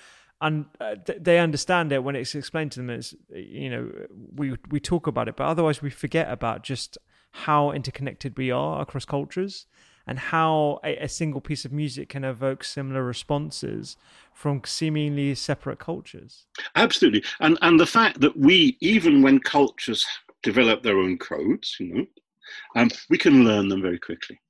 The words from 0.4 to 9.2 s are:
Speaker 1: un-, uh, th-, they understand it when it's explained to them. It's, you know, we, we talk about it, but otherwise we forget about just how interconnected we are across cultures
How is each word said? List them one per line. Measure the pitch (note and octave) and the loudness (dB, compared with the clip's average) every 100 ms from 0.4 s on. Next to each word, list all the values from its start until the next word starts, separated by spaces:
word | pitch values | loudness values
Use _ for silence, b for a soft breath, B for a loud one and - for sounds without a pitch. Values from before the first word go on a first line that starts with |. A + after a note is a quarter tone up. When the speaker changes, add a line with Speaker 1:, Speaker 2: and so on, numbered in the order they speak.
Speaker 1:
un-, | D#3 D3+ D3 - | -4 -4 -6 -10
uh, | A2 G#2+ | -10 -8
th-, | - - | -10 -4
they | E3+ E3+ | 2 2
understand | E3 D3 - F3+ D#3+ | 2 -2 -2 -2 0
it | C#3 | -2
when | C3 | -4
it's | C#3 B2 | -6 -8
explained | D3 - D#3+ D3+ | -10 -8 -8 -8
to | B2 | -8
them. | B2 | -10
It's, | A#2 A2+ - _ | -10 -12 -18 _
you | F2 - C3+ C3+ | -18 -16 -12 -8
know, | A#2+ A#2+ - - - A#2 | -8 -10 -12 -16 -18 -14
we, | C3+ C#3 B2 - | -6 -6 -6 -6
we | C#3+ | -6
talk | - F3 D#3 | -2 -2 -2
about | A#2+ A2 | -4 -4
it, | A2 | -4
but | C#3 | -2
otherwise | E3 D#3 D3 | 0 0 0
we | C#3+ | -6
forget | - C#3+ D#3+ - | -8 -4 -2 -2
about | B2 A#2 G#2+ | -4 -6 -6
just | A2+ C3 - - _ _ _ | -8 -8 -10 -18 _ _ _
how | - - D3+ C#3+ | -8 0 2 2
interconnected | C#3+ C3 - C3+ - C3+ A#2 | -2 -8 -8 -10 -8 -10 -6
we | C3 | -4
are | B2+ D3 D3 | -2 -2 -4
across | - C3+ - | -8 -10 -6
cultures | C#3+ | -6